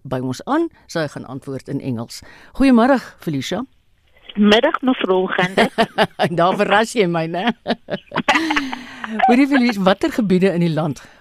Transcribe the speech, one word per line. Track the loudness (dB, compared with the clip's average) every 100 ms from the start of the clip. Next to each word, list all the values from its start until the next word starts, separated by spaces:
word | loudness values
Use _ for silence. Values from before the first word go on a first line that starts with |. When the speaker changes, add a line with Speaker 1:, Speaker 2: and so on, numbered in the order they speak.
Speaker 1:
by | -8 -6
ons | -6 -8
aan. | -4 -2 -2 _ -10
Sy | -6 -6
gaan | -8 -14
antwoord | -14 -12 -12 -8
in | -8
Engels. | -6 -8 -10 -16 -20 -20 -10
Goeiemôre, | 0 4 4 4 2 -2 -12
Felicia. | -8 -6 -6 -8 -10 _ _ _ _ _ -8 2
Speaker 2:
Middag, | 4 6 4 0
mevrou | 0 0 0 0 0
Gendek. | -2 -2 0 0 0 -2 0 -2
Speaker 1:
<laughs> | 0 -2 2
Daar | 0 2
verras | 2 2 0
jy | 0 0
my, | 0 -4
né? | -4 -4 -4
<laughs> | -6 -8 -8 -12 -8 -4 0 0 0 -4 -6 -10 -14 -16 -8 2 4
Hoorie, | 6 4
Felicia, | 4 2 2
watter | 2 2 0
gebiede | 0 2 4 2
in | 2
die | 0
land | 0 -4 -6 -12 _